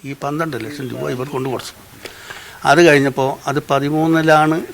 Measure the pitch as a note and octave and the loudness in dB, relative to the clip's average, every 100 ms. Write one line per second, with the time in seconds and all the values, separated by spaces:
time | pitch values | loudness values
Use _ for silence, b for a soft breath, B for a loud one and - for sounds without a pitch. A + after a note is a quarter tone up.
0 | C#3 C#3 C#3+ D3+ E3 A#2+ A2 - B2+ A#2+ | -14 -8 -6 -4 -4 -6 -10 -10 -10 -8
1 | D3 B2+ C3+ D3 C3+ A#2 - - - - | -6 -6 -6 -6 -6 -6 -10 -18 -20 -20
2 | B B B B B B C#3 D3 E3+ C#3+ | B B B B B B 2 6 6 6
3 | C#3 C3 C3+ - - C#3 - C#3 C#3+ D#3 | 4 0 -2 -2 -4 -4 0 -2 0 0
4 | D#3+ D#3+ D#3+ D#3 D#3 D#3+ - | 0 2 4 4 4 0 -4